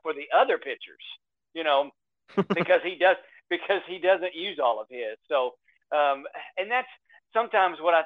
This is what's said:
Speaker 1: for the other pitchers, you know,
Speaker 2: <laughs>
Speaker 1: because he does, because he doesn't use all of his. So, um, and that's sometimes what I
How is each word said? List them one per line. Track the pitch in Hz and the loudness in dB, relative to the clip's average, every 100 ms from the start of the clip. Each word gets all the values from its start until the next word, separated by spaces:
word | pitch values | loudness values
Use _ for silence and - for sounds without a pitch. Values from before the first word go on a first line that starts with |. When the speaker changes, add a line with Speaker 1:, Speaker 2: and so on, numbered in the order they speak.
Speaker 1:
for | 160 | -6
the | 143 147 170 | -10 0 2
other | 262 180 | 2 0
pitchers, | 139 117 - 76 - - _ _ _ | -4 -12 -14 -20 -20 -20 _ _ _
you | 160 160 | -4 2
know, | 139 147 - _ _ | 2 0 -6 _ _
Speaker 2:
<laughs> | _ - 190 170 | _ -4 -4 -2
Speaker 1:
because | 175 180 | 2 2
he | 175 170 | 0 2
does, | 180 175 - - - | 2 2 -4 -20 -8
because | 175 - 190 165 | -4 -2 -2 -4
he | 185 | -2
doesn't | 175 190 180 160 | 0 2 0 -8
use | 190 156 | -10 -2
all | 127 110 | 0 0
of | 110 | -6
his. | 123 113 110 - | -10 -10 -12 -4
So, | 147 127 - _ _ _ 151 | -2 -2 -6 _ _ _ 0
um, | 143 139 147 - - - | 2 0 -6 -16 -12 -8
and | 196 | -4
that's | 247 247 - _ _ _ | -4 -4 -12 _ _ _
sometimes | 226 233 214 185 156 | -4 0 2 2 0
what | 165 | 2
I | 165 | 2